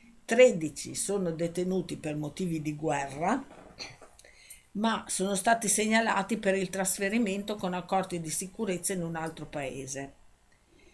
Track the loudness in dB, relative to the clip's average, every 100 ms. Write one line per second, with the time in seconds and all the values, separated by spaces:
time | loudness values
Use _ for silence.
0 | -20 -10 4 8 8 8 -2 -6 -8 -4
1 | -2 0 0 -2 -2 -2 0 0 -2 -6
2 | -6 -4 -6 -4 -2 -2 -2 -2 0 0
3 | -2 -2 0 0 -4 -16 -20 -16 -16 -18
4 | -20 -20 -20 -20 -20 -20 -10 -2 0 0
5 | -2 -2 0 2 2 2 2 2 4 4
6 | 4 2 0 0 2 2 0 -2 -2 0
7 | 0 2 2 0 -4 -4 -2 -4 0 0
8 | 0 -4 -4 -4 -6 -4 -2 -2 -2 -2
9 | -2 -4 -6 -6 -8 -6 -6 -6 -8 -8
10 | -10 -12 -20 _ _ _ _ -20 -20